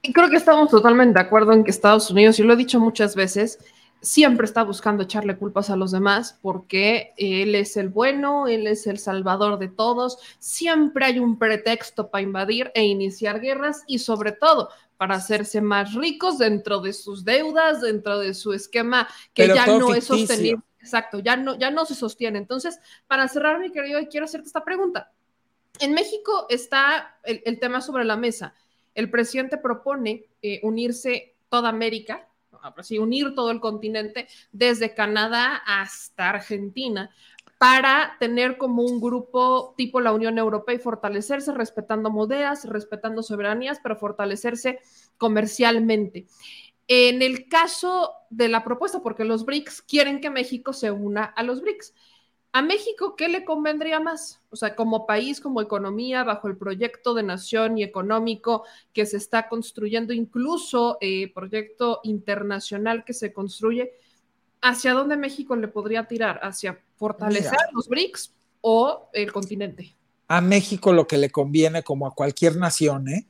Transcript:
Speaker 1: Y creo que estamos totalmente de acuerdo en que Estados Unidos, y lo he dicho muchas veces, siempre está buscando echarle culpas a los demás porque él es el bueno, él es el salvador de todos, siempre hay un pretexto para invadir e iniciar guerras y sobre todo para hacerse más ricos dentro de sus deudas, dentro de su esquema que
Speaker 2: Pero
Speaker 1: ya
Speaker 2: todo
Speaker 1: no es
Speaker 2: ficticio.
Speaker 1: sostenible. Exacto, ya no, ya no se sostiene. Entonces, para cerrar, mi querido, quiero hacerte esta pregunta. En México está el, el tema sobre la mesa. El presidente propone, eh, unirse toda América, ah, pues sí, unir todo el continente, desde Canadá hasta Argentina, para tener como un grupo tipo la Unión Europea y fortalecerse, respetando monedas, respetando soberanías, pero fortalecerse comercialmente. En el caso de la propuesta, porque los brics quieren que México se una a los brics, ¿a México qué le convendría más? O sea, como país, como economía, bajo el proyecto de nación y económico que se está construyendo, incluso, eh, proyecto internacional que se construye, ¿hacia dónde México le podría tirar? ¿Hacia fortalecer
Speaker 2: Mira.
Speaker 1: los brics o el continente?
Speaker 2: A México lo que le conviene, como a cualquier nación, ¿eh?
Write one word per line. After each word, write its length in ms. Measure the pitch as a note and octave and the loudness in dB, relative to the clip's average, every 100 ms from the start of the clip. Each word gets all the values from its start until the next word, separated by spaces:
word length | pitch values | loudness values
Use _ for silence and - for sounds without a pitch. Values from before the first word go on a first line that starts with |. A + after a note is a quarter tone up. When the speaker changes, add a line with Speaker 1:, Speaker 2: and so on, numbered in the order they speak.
Speaker 1:
Y 80 | - | 4
creo 160 | D#4+ F4 | 6 6
que 80 | D#4+ | 6
estamos 320 | D#4+ D#4 D4+ | 6 6 8
totalmente 520 | G#3+ A#3 A#3+ B3 F#3+ | 8 8 8 8 6
de 40 | |
acuerdo 280 | F#3 G#3+ G#3+ | 6 4 8
en 100 | A3+ | 8
que 80 | G#3 | 6
Estados 400 | F#3+ G#3 G#3+ G#3+ | 4 6 6 6
Unidos, 300 | F#3+ G#3+ A3 | 8 8 8
y 20 | |
lo 120 | A3 | 6
he 20 | A#3+ | 6
dicho 240 | B3+ A#3+ | 4 4
muchas 340 | A3+ A3+ G#3 | 2 2 0
veces, 460 | G3+ F#3+ G3+ A3+ - - _ _ _ | 2 0 0 -2 -4 -20 _ _ _
siempre 460 | - - D4 A#3+ A3 | 2 6 8 6 2
está 180 | A3+ | 0
buscando 400 | G#3+ G3 G#3+ G#3 | -2 0 0 0
echarle 320 | F#3 G#3+ G#3 F#3+ | -2 -2 -2 -4
culpas 340 | G#3 G3+ G3+ | -4 -2 -2
a 60 | F#3+ | -2
los 160 | F#3+ | 0
demás 480 | F#3+ G3+ G3+ A#3+ _ | 2 4 2 0 _
porque 720 | F#3+ F#3 - F#3+ G#3 A3+ - - | -6 -6 -2 2 2 2 -2 -6
él 380 | G3 F#3+ G3+ | -2 0 2
es 220 | G#3 G3+ G#3+ | 0 0 -2
el 120 | F#3+ | -2
bueno, 600 | G3+ B3+ C#4 C#4+ C#4+ C4+ | 2 2 2 0 0 0
él 180 | A3+ G#3+ | 0 0
es 220 | G#3+ G#3+ | -2 -2
el 100 | G3+ | -6
salvador 600 | - F#3+ F#3+ F#3+ G#3 G3+ | -4 -4 -2 0 0 0
de 80 | F#3+ | -6
todos, 500 | F#3 A3+ A#3+ B3 B3+ - - | -2 0 0 -2 -6 -18 -16
siempre 640 | - - E4+ D#4+ D4 C4+ | -10 -4 0 2 2 2
hay 160 | C4+ B3 | 2 2
un 180 | A#3+ A3+ | 0 2
pretexto 720 | A3+ G#3+ A3+ A3+ - - G#3 | 0 2 0 -2 -4 -8 -6
para 120 | G3 | -4
invadir 500 | G3 F#3+ G3 A#3 B3+ | -4 -4 -2 -2 0
e 80 | A3+ | 2
iniciar 580 | G#3 G3 G3 F#3+ G#3+ G#3+ | 2 2 -2 -4 -4 -4
guerras 420 | B3+ C4+ D4 D4 - | -4 -2 -4 -6 -6
y 140 | B3 | -6
sobre 320 | A#3 A3 G#3+ | -2 -2 -2
todo 380 | G#3+ D#4 D4+ E3+ - _ _ | 2 4 4 2 -12 _ _
para 180 | F#3 | -2
hacerse 460 | F#3+ F#3 G#3+ G#3+ G#3 | -2 0 -2 0 -2
más 340 | G#3 G3+ G3+ | 2 0 0
ricos 420 | A3 D#4+ D4 F#4 C#4+ | -2 -4 0 -2 2
dentro 440 | A3 G#3 G#3 G3 | 2 2 -2 -4
de 140 | F#3+ | -4
sus 300 | G#3 G3+ G3+ | -8 -12 -8
deudas, 560 | F#3 C4 D#4 D#4 D#4+ D4+ | 0 2 2 2 2 2
dentro 380 | A#3+ G#3+ G#3 G3+ | -2 -2 -2 -2
de 160 | G3 | -4
su 200 | F#3+ G#3+ | -6 -6
esquema 520 | G3+ - A#3 A#3 B3 A#3+ - - | -6 -2 -2 2 0 -2 -10 -6
que 100 | - | 4
Speaker 2:
Pero 100 | A3 | 6
Speaker 1:
ya 120 | G3 B3 | 8 6
Speaker 2:
todo 120 | B3+ | 6
Speaker 1:
no 160 | B3 | 4
es 140 | A#3+ A#3+ | 2 2
Speaker 2:
ficticio. 180 | A3 G#3+ | 0 2
Speaker 1:
sostenible. 360 | A3 A3 A3+ _ _ | 0 0 -2 _ _
Exacto, 400 | A#3 A#3 A3+ G3+ | -4 -4 -4 -4
ya 160 | G#3 B3+ | 0 0
no, 200 | C4+ A3+ | -2 -2
ya 140 | C4 | -2
no 160 | D#4 D#4+ | 0 -2
se 80 | |
sostiene. 440 | C4+ A3+ - A#3 G#3 | -4 -8 -4 -4 -4
Entonces, 420 | G3 C4 E4+ E4+ _ - _ | -6 -6 -6 -10 _ -20 _
para 220 | C4+ C4 | 0 0
cerrar, 320 | C#4+ D4+ D#4+ | 0 0 0
mi 100 | F#4 | -4
querido, 300 | E4+ C#4 D4 D4+ | -6 -4 -4 -4
quiero 160 | D4 D#4 | -8 -8
hacerte 220 | D#4 - | -10 -8
esta 160 | E4 | -8
pregunta. 480 | D#4+ F#4 F#4+ F4+ - _ _ _ _ _ _ - | -6 -2 -2 -4 -12 _ _ _ _ _ _ -6
En 160 | C#4+ | -2
México 520 | D#4 - G#4 - G4 - | 0 -2 -6 -4 -4 -2
está 720 | A#3+ B3 C4+ C#4 D#4 - _ | -6 -2 2 2 0 -6 _
el, 180 | A#3 A3+ | -8 0
el 160 | A#3 A#3 | 0 0
tema 200 | B3 B3 | -4 -4
sobre 240 | B3+ B3+ | -4 -4
la 120 | A3+ G#3+ | -2 0
mesa. 360 | A#3+ A3+ D#3 _ _ _ _ | -2 -4 -14 _ _ _ _
El 140 | - A#3 | -6 -2
presidente 460 | A#3 A#3 C4 C4 D4 | -2 -2 -4 -4 -4
propone, 720 | C#4+ A#3+ C4+ C#4 A3 A3+ _ _ | -4 -4 -6 -4 -4 -6 _ _
eh, 180 | G#3 G3+ | -8 -6
unirse 680 | G#3+ A3+ A#3+ A#3+ B3+ A#3+ - _ _ | -4 -2 -4 -4 -6 -6 -8 _ _
toda 220 | A#3+ A#3 | -2 -2
América, 580 | A3 A3+ A3 G#3+ C4 _ _ _ _ | -2 -4 -4 -10 -14 _ _ _ _
ah, 140 | C#3 | -20
pues 140 | - F3+ | -20 -8
sí, 100 | A3 | -4
unir 360 | A3 C4 C#4 | -2 -2 -2
todo 160 | C4+ A#3 | -2 -4
el 80 | A#3 | -4
continente, 720 | A3+ G#3+ G#3+ A3 G#3+ A3+ A#3 - _ | -6 -6 -6 -6 -8 -10 -14 -20 _
desde 420 | G3+ A#3+ A#3 A3 | 0 2 2 -4
Canadá 680 | A3 G#3 G#3+ A3 A#3 B3+ C#4+ | -2 0 0 0 0 0 -2
hasta 640 | G#3+ G3+ G3 - - - F3+ | -2 -2 -4 -12 -18 -4 -2
Argentina, 840 | G3+ - G#3 G3+ B3 C4 G3 G3+ _ - - _ _ | -2 -6 -8 -8 -8 -6 -6 -8 _ -20 -20 _ _
para 600 | B3+ C4 C4+ C#4 D4+ - | 6 6 6 2 2 -4
tener 380 | A#3 A#3+ B3+ B3+ | -2 0 0 -2
como 240 | C4 A#3+ | -2 0
un 180 | A#3+ A#3+ | 0 -2
grupo 720 | A#3+ B3 B3 B3+ B3+ B3+ B3+ - | -2 -4 -4 0 2 2 0 -6
tipo 200 | B3 B3+ | -2 0
la 100 | A#3 | 2
Unión 240 | A3 A3+ A3+ | 2 0 0
Europea 380 | A3 G#3+ A#3 | -2 -2 -4
y 40 | A#3+ | -4
fortalecerse, 760 | B3 A3 G#3 G3+ G#3 C#4 C#4+ | -4 -6 -4 -6 -4 -4 -4
respetando 560 | C4 A3 - G#3 A3 G#3+ | -4 -6 -8 -6 -4 -2
monedas, 560 | G#3+ G#3+ C#4 C#4+ C#4+ A#3 | -2 -2 -2 -2 -4 -6
respetando 560 | G#3+ G#3+ G#3 A3 A3 | -8 -8 -10 -8 -8
soberanías, 560 | A3+ G#3 G3+ A3 C4 C#4+ | -8 -4 -4 -4 -4 -8
pero 140 | A#3 G#3+ | -8 -6
fortalecerse 840 | G#3 G#3 G3+ G3+ A#3+ A#3 C4 B3+ _ _ _ _ | -6 -4 -6 -4 -6 -4 -6 -8 _ _ _ _
comercialmente. 1120 | A3 G#3+ G#3+ G#3+ A#3 A#3 A3+ A3 G3 F#3 - _ - - - _ - | 0 0 -2 2 2 4 2 0 -2 -10 -20 _ -20 -20 -20 _ 2
En 360 | B3 B3 B3+ | 6 6 4
el 260 | C4 B3+ - | 0 -2 2
caso 640 | E4 E4 - F4+ F#4 E4+ - _ | 2 2 -2 -2 -2 -2 -6 _
de 200 | A3+ A#3 | -2 2
la 140 | A3+ | 2
propuesta, 380 | A3+ B3 G4 F4+ | -2 -4 -4 -4
porque 240 | A3+ A3 | -8 -4
los 220 | A3 A3+ A3+ | -2 -2 -2
brics 340 | D4 D4 - | -6 -6 -20
quieren 400 | - C#4+ C#4 C#4 | -2 2 2 0
que 80 | D4 | -4
México 460 | C4+ B3+ B3 C4+ | -6 -6 -6 -8
se 160 | C4 A3 | -6 -6
una 340 | G3+ G3+ G#3 | -4 -4 -4
a 180 | G#3+ - | -6 -6
los 200 | A#3+ B3+ | -6 -4
brics, 320 | G4 G#4 - _ _ _ _ _ _ | -6 -8 -14 _ _ _ _ _ _
¿a 60 | B3+ | -2
México 560 | D4+ G4+ A4+ G#4+ F#4+ - | 0 -2 -4 -6 -8 -4
qué 120 | E4 | -4
le 180 | F4+ F4+ | -4 -4
convendría 520 | D#4 D4+ D4+ D#4+ D#4 | -4 -2 -4 -4 -2
más? 420 | E4 D#4+ - - _ | -4 -8 -12 -18 _
O 60 | A3 | -8
sea, 200 | G#3+ G#3 | -6 -2
como 300 | A3+ A3 A3 | -2 -2 0
país, 340 | G#3+ B3+ C#4 | -2 -2 -8
como 220 | C#4+ B3 | -6 -4
economía, 600 | G#3+ G3+ G3 G#3 B3 B3+ | -4 -4 -4 -6 -4 -4
bajo 260 | B3 G#3 G3+ | -2 -4 -6
el 100 | F#3+ | -8
proyecto 560 | G3 F#3+ A#3 - B3 | -10 -6 -6 -4 -4
de 80 | A3+ | -2
nación 560 | G3+ F#3 - A3 A3 A3+ | -4 -6 -4 -2 0 -2
y 40 | |
económico 840 | G3+ G3 F#3+ A3 A3+ G#3+ A#3 A3 - - _ | -4 -6 -2 -2 -2 -4 -4 -4 -6 -20 _
que 140 | - G#3 | -4 -4
se 100 | G#3 | -4
está 320 | - A3+ A3+ | -2 -4 -2
construyendo, 640 | A3+ A3+ - G#3 A3+ A#3 | -8 -10 -8 -4 -4 -4
incluso, 840 | A#3+ A3+ A#3 C4+ E4+ - B3 A#3+ A#3 | -4 -4 -4 -4 -4 -2 0 0 -2
eh, 320 | G3 F#3+ F#3+ | -4 -4 -6
proyecto 680 | - F#3+ G#3+ G#3+ - A#3+ A3+ | -10 -8 -8 -8 -4 -2 -2
internacional 1000 | A3 G#3 G#3 G3+ G#3 G3+ - G3+ A3 A3+ A3+ | -4 -6 -4 -4 -4 -8 -8 -4 -2 -4 -6
que 80 | |
se 180 | A#3+ G#3+ | -10 -10
construye, 600 | G#3 G3 - A3 A#3 B3 _ _ _ _ _ _ _ | -8 -10 -4 -2 -2 -6 _ _ _ _ _ _ _
¿hacia 320 | C#4 B3 C4 | 0 2 0
dónde 240 | B3+ C#4+ D4 | 2 0 -2
México 400 | C#4 C#4 C4+ A#3+ | -4 -8 -6 -4
le 120 | G#3+ | -4
podría 380 | G#3+ G#3 A3+ A3+ | -6 -4 -4 -4
tirar? 340 | A#3 A3 E3+ | -4 -4 -4
¿Hacia 360 | G3 F#3 G3+ - _ _ | -10 -8 -10 -10 _ _
fortalecer 540 | G#3+ - G#3+ G#3 G3 | -6 -4 -2 0 0
Speaker 2:
Mira. 180 | C4+ E4 | 0 0
Speaker 1:
los 160 | A#3+ - | -4 -4
brics 460 | C#4 F#4 - - _ _ _ | -2 -2 -6 -16 _ _ _
o 480 | A3+ A3+ C4 D4+ - | 2 4 2 -2 -8
el 180 | G#3 G3+ | -6 -4
continente? 640 | G3+ G3 G3+ G3+ - - _ _ _ _ | -6 -8 -8 -10 -12 -20 _ _ _ _
Speaker 2:
A 140 | E3+ | 2
México 500 | F3+ G3+ F#3+ F#3+ G3+ | 4 4 2 0 6
lo 140 | F3 D3+ | 6 6
que 100 | D3 | 2
le 140 | C#3+ | 0
conviene, 520 | - C#3+ D3+ D#3+ D#3+ | 0 0 2 2 0
como 240 | D#3 C#3 C3+ | -6 -6 -6
a 80 | |
cualquier 420 | - C#3+ - E3 D#3+ | -4 -4 2 2 2
nación, 520 | F3 - D3+ C#3 C3+ | -2 2 0 0 -4
¿eh? 180 | F3 | -6